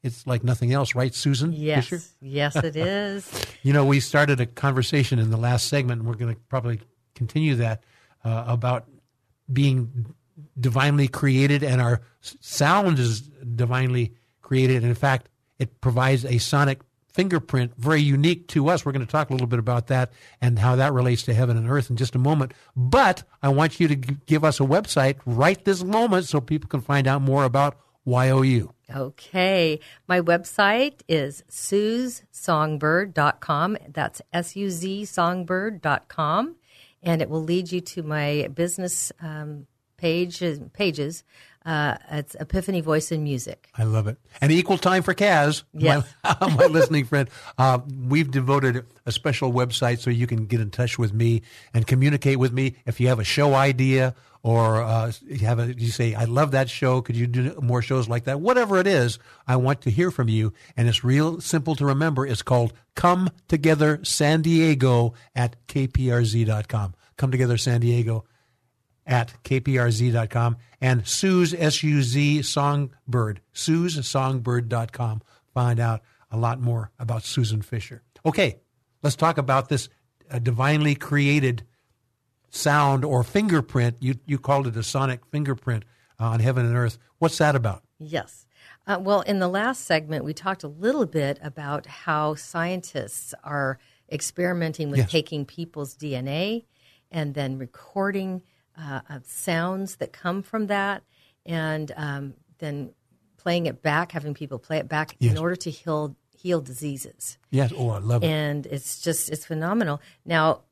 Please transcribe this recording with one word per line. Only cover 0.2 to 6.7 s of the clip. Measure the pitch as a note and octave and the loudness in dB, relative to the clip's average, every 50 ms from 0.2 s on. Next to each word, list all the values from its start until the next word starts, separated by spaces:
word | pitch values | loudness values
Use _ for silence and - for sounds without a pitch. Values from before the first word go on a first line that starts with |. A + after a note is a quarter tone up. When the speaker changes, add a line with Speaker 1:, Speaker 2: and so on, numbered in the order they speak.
| - | -6
Speaker 1:
like | C3+ B2 A#2 A#2+ | -4 -4 0 0
nothing | B2+ B2 - B2 A#2+ | 0 0 0 0 0
else, | C3 C#3 C3+ - - | 0 0 0 -2 -2
right, | B2 C3 C3 - | -2 -2 -2 -2
Susan | - - C#3+ C#3 A#2+ C#3+ E3+ | -2 0 0 0 2 0 -2
Speaker 2:
Yes. | E3 D3+ D3+ D3+ D3+ C#3 A#2+ - | -2 -2 -2 0 0 0 -2 -2
Speaker 1:
Fisher? | F3+ E3+ E3 - _ _ | -6 -8 -10 -14 _ _
Speaker 2:
Yes, | C3+ C3+ C#3 C#3+ C#3+ D3 - | -16 -8 -4 -2 -2 0 0
it | D#3 D3+ D#3+ C#3+ | 0 -2 -2 -2
is. | D#3 D#3+ F3+ G3 G3+ G#3 G3+ G3 G3+ - - - - - - | -2 -2 -2 -2 -2 -4 -6 -8 -10 -12 -12 -8 -8 -8 -10
Speaker 1:
<laughs> | - - | -10 -4
You | - C3+ C#3+ | 0 2 4
know, | D3 C#3 | 4 6
we | C3+ C#3 C#3 | 6 4 2
started | - - - D3 D3 C#3+ C#3+ B2 | 2 2 2 2 4 4 2 0
a | B2 | 0
conversation | A#2+ - - - C#3 C3 C3 A#2+ - - C#3+ B2+ - C3 A#2+ | -4 -4 -2 -2 0 0 0 0 2 2 0 2 2 2 0
in | A2+ A2 | 2 2
the | A2+ | 0
last | A2+ A#2 A#2+ B2 A2+ - | 0 0 0 0 0 0
segment, | - D3+ C#3+ C3 B2 A#2+ A#2 | 0 0 0 0 0 -2 -2
and | A2+ | -4
we're | A#2 A#2+ | -6 -6
gonna | G#2 A#2+ A#2 A2 - _ | -4 -4 -6 -6 -6 _
probably | _ C3 C3 A#2 A#2+ | _ -4 -4 -2 -2